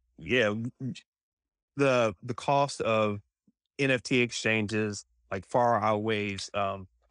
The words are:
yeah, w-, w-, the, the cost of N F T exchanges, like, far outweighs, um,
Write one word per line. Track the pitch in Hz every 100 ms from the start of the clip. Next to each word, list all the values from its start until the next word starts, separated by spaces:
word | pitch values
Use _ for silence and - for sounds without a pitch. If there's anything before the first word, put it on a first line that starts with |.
| _ -
yeah, | 82 123 107
w-, | 110 120 -
w-, | 131 - _ _ _ _ _ _ _ 135
the, | 139 123 113 98
the | 123 120
cost | - 139 143 -
of | 113 110 107 104 _ _ _ _ _ -
N | 135
F | 127
T | - 127
exchanges, | 120 - 110 110 104 107 107 101 - _ -
like, | 98 -
far | 131 120 113
outweighs, | 107 107 110 104 104 98 -
um, | 101 98 98 92 _ -